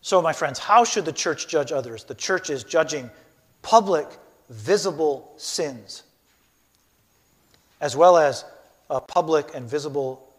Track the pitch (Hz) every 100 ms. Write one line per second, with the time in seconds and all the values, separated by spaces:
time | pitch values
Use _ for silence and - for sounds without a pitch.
0 | - 190 165 156 151 131 - 214 233 -
1 | 165 147 180 151 - 160 139 147 123 113
2 | - 127 - - - 139 - 165 160 147
3 | 123 - _ _ _ _ - 226 196 165
4 | 143 - - _ _ 113 107 202 190 151
5 | 156 135 - - - - 156 123 101 -
6 | _ _ _ _ _ _ _ _ _ _
7 | _ _ _ _ _ _ _ _ 147 127
8 | 175 175 151 131 - - _ _ _ 135
9 | - 180 160 156 143 143 120 143 147 143
10 | 131 131 -